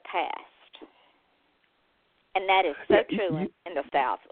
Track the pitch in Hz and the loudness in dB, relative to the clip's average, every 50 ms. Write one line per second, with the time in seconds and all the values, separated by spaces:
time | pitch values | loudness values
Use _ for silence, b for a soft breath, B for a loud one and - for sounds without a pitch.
0 | - - - 180 151 - - - - - _ _ - _ - - - b b b | -8 -6 -4 -4 -4 -4 -6 -10 -14 -20 _ _ -20 _ -20 -20 -20 b b b
1 | b b b b b b _ _ _ _ _ _ _ _ _ _ _ _ _ _ | b b b b b b _ _ _ _ _ _ _ _ _ _ _ _ _ _
2 | _ _ _ _ _ _ _ 185 190 190 190 190 185 160 143 - - - 208 208 | _ _ _ _ _ _ _ -4 0 4 4 4 4 2 -2 -6 2 4 4 4
3 | 226 - 196 208 202 180 156 156 190 - - _ _ 175 175 139 - - - 147 | 4 2 -2 -2 -2 -2 -2 -2 -4 -6 -8 _ _ -8 -6 -6 -6 -2 0 0
4 | 131 120 92 - - - | 0 0 -2 -4 -6 -10